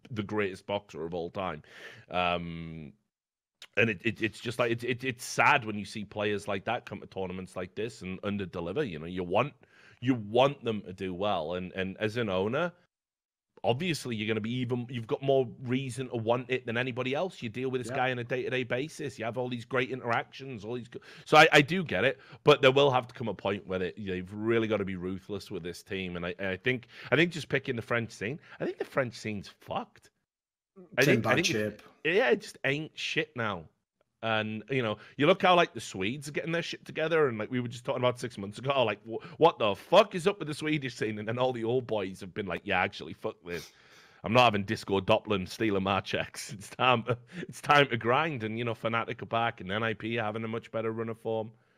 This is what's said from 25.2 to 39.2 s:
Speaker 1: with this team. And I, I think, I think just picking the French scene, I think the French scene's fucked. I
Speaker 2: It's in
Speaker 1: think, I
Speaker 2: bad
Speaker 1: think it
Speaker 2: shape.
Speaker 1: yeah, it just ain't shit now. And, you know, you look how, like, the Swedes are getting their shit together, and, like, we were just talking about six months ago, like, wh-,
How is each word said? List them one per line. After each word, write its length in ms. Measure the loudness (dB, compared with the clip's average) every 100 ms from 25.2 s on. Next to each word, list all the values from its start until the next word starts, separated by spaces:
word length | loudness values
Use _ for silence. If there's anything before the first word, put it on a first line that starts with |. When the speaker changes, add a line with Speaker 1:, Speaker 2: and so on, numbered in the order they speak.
| -8 -10 -8
Speaker 1:
with 120 | -8
this 200 | -8 -10
team. 340 | -8 -6 -4 -4
And 80 | -6
I, 80 | -4
I 180 | -4 -2
think, 300 | 0 -2 -4 -12 0
I 60 | 4
think 160 | 4
just 160 | 0 -4
picking 280 | -4 -2 -6
the 60 |
French 300 | -2 -2 -2
scene, 260 | -6 -6 -6 -12 -8
I 40 |
think 140 | -8 -6
the 60 |
French 300 | -4 -2 -2
scene's 340 | -4 -6 -6 -10 -16
fucked. 500 | -8 -6 -8 _ _ _ _ _ _ _ _ -20
I 20 | -8 2
Speaker 2:
It's 100 | 4
in 60 |
Speaker 1:
think, 120 | 6 4
I 20 |
Speaker 2:
bad 40 | 2
Speaker 1:
think 140 | 2
it 20 |
Speaker 2:
shape. 300 | 0 -2 -4 -18 _
Speaker 1:
yeah, 260 | 0 2 4
it 120 | 2
just 160 | -2 -4
ain't 280 | 0 0 -4
shit 400 | -8 -4 -2 -4
now. 300 | -2 -2 -4 -8 _ _ _ _ -8
And, 420 | -2 0 0 -4 -4
you 120 | -2
know, 140 | 0 -4 -8 2
you 100 | 4
look 160 | 6
how, 120 | 6
like, 180 | 6 4
the 80 | 0
Swedes 460 | -10 -4 -4 -4 -8
are 60 |
getting 180 | -8 -4
their 120 | -4
shit 220 | -6 -10
together, 440 | -10 -4 0 4 4
and, 100 | 2
like, 120 | -2
we 100 | -2
were 80 | -4
just 160 | -6
talking 180 | -4 2
about 160 | 2 2
six 180 | -6 -8
months 200 | -10 -8
ago, 240 | 0 2
like, 160 | 2 2 -6
wh-, 160 | -10